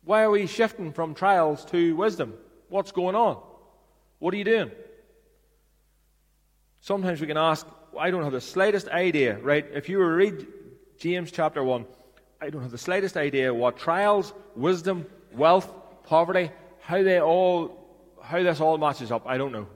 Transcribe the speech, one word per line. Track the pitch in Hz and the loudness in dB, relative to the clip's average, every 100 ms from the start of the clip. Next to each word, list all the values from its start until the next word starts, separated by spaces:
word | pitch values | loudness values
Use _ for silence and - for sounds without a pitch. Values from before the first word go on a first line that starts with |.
Why | 165 214 | 2 2
are | 220 | 4
we | 208 185 | 2 0
shifting | - 226 - 170 | 0 -2 -2 -10
from | 147 160 | -6 -8
trials | 147 190 190 156 147 - | -2 2 4 2 -2 -4
to | 175 170 160 | 0 2 2
wisdom? | 214 170 120 107 - _ _ | -2 -2 -8 -8 -20 _ _
What's | 190 190 | -6 -4
going | - 180 202 | -4 -2 2
on? | 220 120 - - _ _ _ _ _ _ | 0 -2 -14 -20 _ _ _ _ _ _
What | 165 | -4
are | 202 | -2
you | |
doing? | 208 226 135 - - - _ _ _ _ _ _ _ _ _ _ _ _ _ _ _ _ _ _ | 0 0 0 -8 -20 -20 _ _ _ _ _ _ _ _ _ _ _ _ _ _ _ _ _ _
Sometimes | - 196 185 160 | -6 -4 -2 -4
we | 156 | -4
can | 151 | 0
ask, | 165 156 - - - - | 0 0 -6 -20 -16 -4
"I | 170 | -2
don't | 180 | -2
have | 147 | -4
the | 127 | -6
slightest | - 180 196 202 - | -4 0 2 2 -2
idea," | 165 185 156 127 104 | -2 0 2 2 0
right? | 123 147 151 | 0 0 0
If | 143 151 | -10 -4
you | 190 | 0
were | 175 | 2
to | 165 | 4
read | 202 170 - - - - _ _ | 2 0 -14 -20 -20 -20 _ _
James | 160 180 160 | -4 -4 -6
chapter | - 156 151 | -2 -2 0
one, | 135 123 107 - _ _ _ _ | -2 -2 -6 -20 _ _ _ _
"I | 147 | -12
don't | 151 | -10
have | 123 | -12
the | 117 | -10
slightest | - 185 190 165 | -4 -2 -2 -2
idea | 143 139 131 | -2 0 0
what | 120 123 - | 2 0 0
trials, | - 175 208 208 - - - 113 | -2 2 4 2 0 -12 -18 -4
wisdom, | 151 180 170 180 151 - _ | -2 0 -2 -6 -8 -18 _
wealth, | 113 156 185 185 - - - | 2 4 4 2 -16 -20 -20
poverty, | - 160 170 180 165 - - - | 2 2 4 0 -2 -8 -20 -20
how | - 180 | -4 0
they | 190 180 | 4 4
all, | 156 175 185 175 160 - - - _ - | 4 4 4 2 -4 -10 -20 -20 _ -20
how | - 170 | -6 0
this | 180 151 | 0 2
all | 160 160 | 2 2
matches | 151 135 117 | 0 -2 -6
up. | 117 123 | -6 -4
I | 131 | -4
don't | 139 | -4
know." | 113 107 | -8 -12